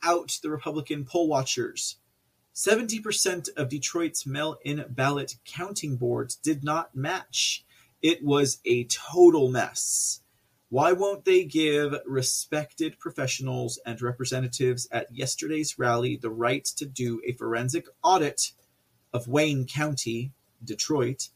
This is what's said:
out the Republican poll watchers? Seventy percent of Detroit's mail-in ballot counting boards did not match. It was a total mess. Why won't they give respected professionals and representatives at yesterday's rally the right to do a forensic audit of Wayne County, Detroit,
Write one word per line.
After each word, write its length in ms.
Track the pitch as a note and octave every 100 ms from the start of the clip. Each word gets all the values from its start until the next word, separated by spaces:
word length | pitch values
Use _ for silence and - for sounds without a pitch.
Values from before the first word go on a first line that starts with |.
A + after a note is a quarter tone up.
out 360 | E3+ F3 D#3+ -
the 80 | D#3
Republican 560 | D3+ E3 D3+ C#3 D3 C3+
poll 220 | F3 E3
watchers? 680 | D3 C3 - A2 - - - _ _ _ _ _
Seventy 480 | - G3 A3 A3+ A3
percent 480 | G#3+ G#3 F#3+ F3+ - -
of 140 | C3+
Detroit's 560 | C#3+ - E3+ E3 - C#3
mail-in 580 | C#3 D#3 D3+ C#3+ D3 -
ballot 460 | B2+ C3+ C#3+ C3+ - -
counting 500 | - F3+ G3+ D#3 B2+
boards 400 | A#2+ A#2+ C3 -
did 260 | D3+ D3+
not 320 | D3 D#3 -
match. 680 | C3 C#3 F3+ - - - - _ _ _ _
It 200 | D#3 E3+
was 360 | C#3+ C#3+ C#3 - -
a 180 | B2
total 640 | A#2+ - - D#3+ F3 D#3+ B2+
mess. 720 | B2+ G#2 - - - - - _ _ _ _ -
Why 240 | B2 D#3
won't 320 | F3+ G3 G3+
they 200 | - F#3
give 520 | E3 D3+ D#3 D3 D3 C#3 -
respected 960 | C3+ B2+ - - D3+ D3 - D#3+ -
professionals 800 | E3 - C3+ - C3+ B2+ A#2+ -
and 160 | A#2 A#2
representatives 840 | A#2+ B2 B2 B2+ B2+ A#2+ B2+ B2 -
at 180 | A#2+ -
yesterday's 680 | A#2 C3 - D#3 D#3 D3+ -
rally 360 | B2 A#2+ B2 G2
the 140 | A2+
right 340 | A2 A#2 C#3 - -
to 100 | C#3+
do 340 | C3 B2 A#2 -
a 60 |
forensic 540 | B2 A2+ A#2 B2+ E3 - _
audit 480 | F3+ F#3 C#3+ - - - _ _ _ _ _
of 140 | B2 B2
Wayne 400 | C#3+ D#3 C#3 B2+
County, 640 | C#3+ D3+ C#3 - A#2 C3 - _ _
Detroit, 680 | A2+ A2 - D3+ B2 C3+ -